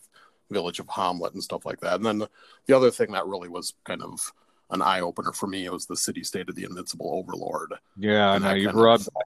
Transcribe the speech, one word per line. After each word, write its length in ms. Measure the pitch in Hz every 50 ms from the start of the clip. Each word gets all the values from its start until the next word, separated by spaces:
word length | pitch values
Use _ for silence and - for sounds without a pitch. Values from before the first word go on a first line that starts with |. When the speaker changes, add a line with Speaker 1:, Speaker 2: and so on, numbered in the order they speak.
| - _ _ _ - _ _ _ _ _
Speaker 1:
Village 300 | 101 98 85 87 85 -
of 80 | - -
Hamlet 420 | - 110 95 90 87 87 87 92
and 100 | - 95
stuff 220 | 87 - - 85 -
like 160 | - 90 -
that. 140 | - 87 90
And 100 | 92 107
then 140 | 113 107 104
the, 100 | 110 - _ _ - - - _ _
the 100 | - 139
other 140 | 131 127 120
thing 220 | - - 113 107
that 140 | 101 95 87
really 220 | 95 98 90 87 87
was 240 | 87 90 87 - - _ _
kind 180 | - 90 -
of 300 | 85 85 87 - - - - _ _ _ _ _ _ _
an 120 | 92 95
eye-opener 500 | - 95 95 92 87 87 - - - -
for 140 | - - 101
me 220 | 98 95 98 90 87
was 180 | 90 82 -
the 100 | - 87
City 260 | - - - - 87
State 260 | 80 - - 95 90 -
of 60 | 82
the 100 | 87 95
Invincible 460 | 92 90 90 90 - - 82 87 80 76
Overlord. 600 | 92 92 92 92 - 82 - - 80 80 78 101 - _ _ _
Speaker 2:
Yeah, 320 | 98 101 107 104 107 101 98
I 40 | 98
Speaker 1:
And 80 | 98 98
Speaker 2:
know. 60 | 95
Speaker 1:
that 60 | 98 98
Speaker 2:
You've 140 | 101 101
Speaker 1:
kind 60 | 98 110
of 60 | 113
Speaker 2:
rubbed 240 | 113 117 113 98 - - - -